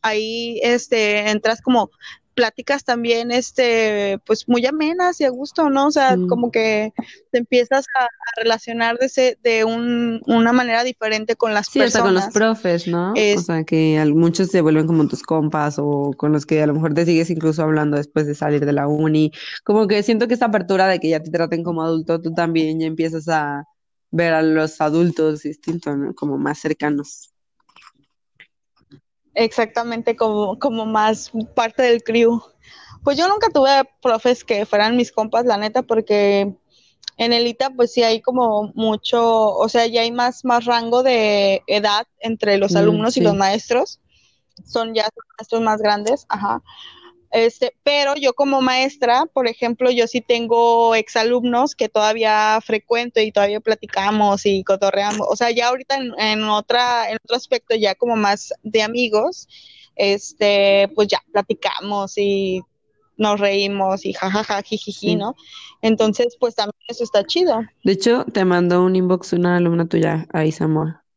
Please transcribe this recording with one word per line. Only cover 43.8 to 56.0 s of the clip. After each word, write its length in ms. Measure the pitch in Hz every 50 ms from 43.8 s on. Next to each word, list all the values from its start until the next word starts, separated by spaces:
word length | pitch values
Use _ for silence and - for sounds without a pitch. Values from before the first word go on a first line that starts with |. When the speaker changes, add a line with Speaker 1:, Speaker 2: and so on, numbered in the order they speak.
| 339 - - _ _ _ _ _ _ _ _ _ _ _ _ - -
Speaker 1:
Son 300 | - - 233 226 226 220
ya 140 | 220 208 214 _ - - _ _ -
maestros 220 | 226 _ - 226
más 200 | 226 220 214 214
grandes, 420 | 214 208 208 208 208 220 262 285 - _
ajá. 320 | - 196 202 202 117 - _ - - - - - - - - - _ _ _ _ -
Este, 400 | 226 226 240 - - 262 240 - _
pero 320 | _ 285 285 285 285 277 285
yo 180 | 302 277 262
como 300 | 247 - 285 277 277 269
maestra, 640 | 262 254 254 254 262 277 277 _ 262 247 240 254 302
por 200 | - _ 269 254
ejemplo, 440 | 233 226 - 247 233 233 - 254 254
yo 160 | 247 240 233
sí 160 | 240 - 247
tengo 720 | 226 _ 240 233 233 226 233 233 233 233 233 233 233 233 226
exalumnos 800 | 220 220 - - 240 220 233 247 247 233 247 240 240 262 294 -
que 160 | - 226 208
todavía 680 | _ 220 208 214 220 226 220 214 214 214 214 214 220 220 220
frecuento 560 | - 220 214 _ _ 233 233 240 240 _ 226
y 100 | 214 214
todavía 300 | 208 208 202 202 208 214
platicamos 880 | - 226 220 - - - - 190 196 202 214 214 208 202 196 196 -
y 180 | 202 196 196 190
cotorreamos. 600 | - 196 190 202 196 196 196 202 208 208 214 214 -
O 60 | -
sea, 140 | 208 240 240
ya 180 | 240 233 233 240
ahorita 280 | 254 262 262 _ 277
en, 220 | 277